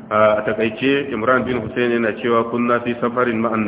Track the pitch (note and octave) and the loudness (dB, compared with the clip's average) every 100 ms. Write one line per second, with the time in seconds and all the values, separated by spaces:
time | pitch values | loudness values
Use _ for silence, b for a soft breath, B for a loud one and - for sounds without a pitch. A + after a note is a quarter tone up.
0 | - G#2+ G#2+ G#2+ G#2+ A2 A2+ A2 C3 C#3 | -2 4 4 4 0 -2 -2 0 0 0
1 | C#3 A#2 A2+ B2+ A#2 B2 A2 B2 B2 A#2+ | -2 -2 2 2 2 -2 -4 -2 0 0
2 | A2+ - A#2+ A#2 A2+ A#2 A#2+ A#2+ A#2+ A#2+ | 0 -2 0 0 0 -2 0 0 0 -2
3 | A#2+ A#2+ B2 A2 A2+ A2 | -2 0 0 0 0 0